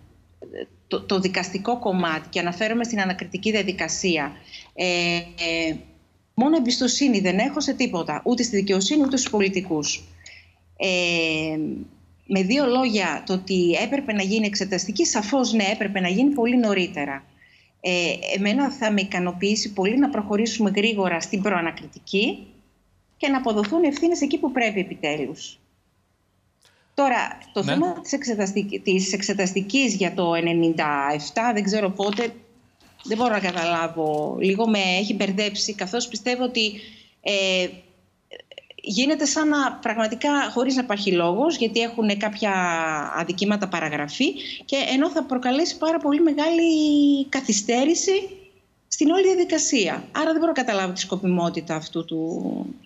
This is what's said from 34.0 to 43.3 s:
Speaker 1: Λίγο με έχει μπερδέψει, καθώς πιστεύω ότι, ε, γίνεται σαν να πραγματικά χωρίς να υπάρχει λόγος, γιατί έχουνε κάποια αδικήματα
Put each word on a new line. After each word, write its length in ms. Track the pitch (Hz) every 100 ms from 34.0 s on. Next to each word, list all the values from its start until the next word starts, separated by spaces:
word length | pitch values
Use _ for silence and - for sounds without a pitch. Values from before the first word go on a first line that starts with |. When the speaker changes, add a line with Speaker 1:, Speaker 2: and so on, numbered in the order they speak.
| 156 151 151 -
Speaker 1:
Λίγο 280 | 190 196 226
με 100 | 208
έχει 360 | 185 180 202
μπερδέψει, 600 | 196 196 190 208 202 -
καθώς 340 | 208 190 240 240
πιστεύω 360 | 208 247 247
ότι, 280 | 254 240 220 208 - - - _
ε, 480 | - 202 190 185 180 - - _ _ _ - - - - -
γίνεται 500 | - - 202 269 302
σαν 240 | 285 311 302
να 240 | 294 262
πραγματικά 800 | - 226 220 220 240 294 285 220
χωρίς 240 | 240 262
να 80 | 254
υπάρχει 300 | 240 202 202
λόγος, 440 | 175 170 190 311 262
γιατί 240 | 226 330
έχουνε 340 | 233 233 214
κάποια 380 | 202 214 208 214 190 180 165 160 156 143 -
αδικήματα 520 | 175